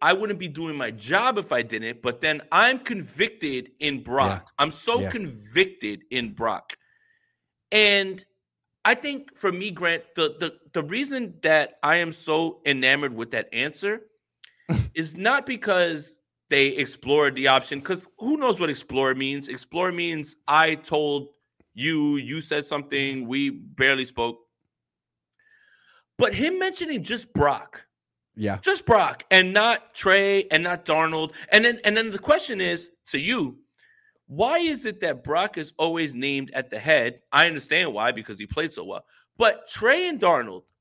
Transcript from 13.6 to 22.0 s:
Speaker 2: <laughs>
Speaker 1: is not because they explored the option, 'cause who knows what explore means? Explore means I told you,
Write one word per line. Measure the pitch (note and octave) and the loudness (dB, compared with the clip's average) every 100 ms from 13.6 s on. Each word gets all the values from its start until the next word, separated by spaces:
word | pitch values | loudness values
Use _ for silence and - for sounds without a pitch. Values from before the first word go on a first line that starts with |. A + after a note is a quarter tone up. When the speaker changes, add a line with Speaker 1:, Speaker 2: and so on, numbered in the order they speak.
| C#3+ - G3+ G#3+ - _ _ _ _ _ - | -6 -4 -6 -6 -10 _ _ _ _ _ -4
Speaker 2:
<laughs> | E3 - D#3+ | -2 -2 -4
Speaker 1:
is | D#3+ D#3+ | -6 -2
not | G#3 C#4 C4+ | 0 0 0
because | A#3+ G#3 F#3 F3 D#3 - - _ _ - | -6 0 2 2 -2 -10 -20 _ _ 0
they | C#3 C#3 | 2 4
explored | C3 C#3 - C3 D3 C#3+ C3 | 2 -4 -6 0 4 4 2
the | C3+ | 4
option, | C3+ C3+ C#3 | 4 2 -6
'cause | C#3 F3+ - - | -6 -6 -8 -8
who | A#3 D4+ | -4 0
knows | C4 F3 | 0 0
what | E3 | -2
explore | C3+ - B2+ C3+ | -4 -4 0 2
means? | C3 C3+ C#3+ C#3 | 0 -2 -6 -8
Explore | B2 - D#3+ F#3 | -14 -8 -4 -2
means | E3+ E3+ D#3+ D3 - - | -2 -4 -6 -8 -10 0
I | D3+ D#3+ | 4 4
told | D3+ - D3+ D3 C#3+ C#3+ _ _ _ _ A2 | 2 -2 -2 0 -2 -6 _ _ _ _ -6
you, | D3 D#3+ | -2 0